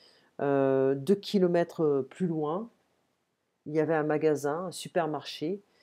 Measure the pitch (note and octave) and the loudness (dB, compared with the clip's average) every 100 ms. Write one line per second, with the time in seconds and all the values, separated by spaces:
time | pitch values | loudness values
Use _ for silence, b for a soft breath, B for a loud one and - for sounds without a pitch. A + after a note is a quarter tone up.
0 | b b b - C#3+ C#3 C3+ C3+ C3+ C#3 | b b b -4 0 2 2 4 2 2
1 | C3+ G3+ - G#3 F3+ F3 E3+ - D#3 C#3 | 2 0 0 2 2 2 0 0 2 2
2 | C3 - F3+ D#3+ D3+ F3 A#3 _ _ _ | -2 -4 -4 -2 -2 -4 -8 _ _ _
3 | _ _ _ _ _ _ - D3+ D3+ D#3+ | _ _ _ _ _ _ -4 0 2 2
4 | D3+ D3+ D#3 C#3+ C#3+ D#3+ F#3 - - F3+ | 0 2 2 2 0 -4 -6 -10 -6 -2
5 | D#3+ D3 - - D#3 G3 b b | -2 -4 -8 -6 -6 -6 b b